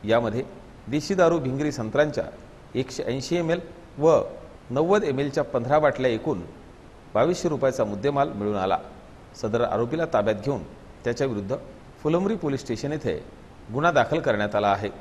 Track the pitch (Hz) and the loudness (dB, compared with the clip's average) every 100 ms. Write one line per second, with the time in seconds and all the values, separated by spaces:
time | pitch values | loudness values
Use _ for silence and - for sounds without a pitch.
0 | 104 113 117 110 139 - - - - 139 | 4 2 2 -2 -6 -12 -18 -18 -4 -4
1 | 147 190 165 170 131 135 151 139 110 131 | -2 4 4 4 0 -2 -2 -2 -2 2
2 | 151 - - - - - - 120 131 - | 2 2 -6 -10 -20 -20 -8 -4 -4 -6
3 | - 131 131 170 160 175 - - - - | -4 -4 -2 -2 0 -2 -4 -18 -18 2
4 | 156 147 - - - - - 123 165 208 | 6 6 2 -8 -16 -20 -6 -2 2 2
5 | 202 131 143 139 143 127 117 151 151 131 | 2 -2 -2 -2 -2 -2 2 4 4 2
6 | 127 110 160 101 85 - - - - - | 2 2 -2 -4 -6 -16 -20 -20 -20 -20
7 | - 107 139 180 175 143 135 127 107 101 | -4 0 2 2 0 0 0 2 -2 0
8 | 139 143 147 104 104 104 95 87 - - | 0 2 0 0 -2 0 0 0 -2 -18
9 | - - - - 113 117 117 104 117 156 | -20 -20 -20 -8 -2 0 2 0 0 -2
10 | 165 113 104 104 107 127 76 - - - | 0 2 2 0 -2 -4 -6 -16 -20 -8
11 | 120 120 135 104 98 135 - - - - | -6 -2 -2 -2 -4 -6 -8 -18 -20 -6
12 | 151 170 196 220 151 135 - 113 143 151 | 0 0 0 -2 -2 -4 -4 -6 -4 -4
13 | 127 76 - - - - - 117 165 151 | -4 -6 -8 -20 -20 -20 -8 0 2 4
14 | 113 156 143 107 104 104 104 98 104 - | 2 2 0 0 2 2 2 2 -2 -8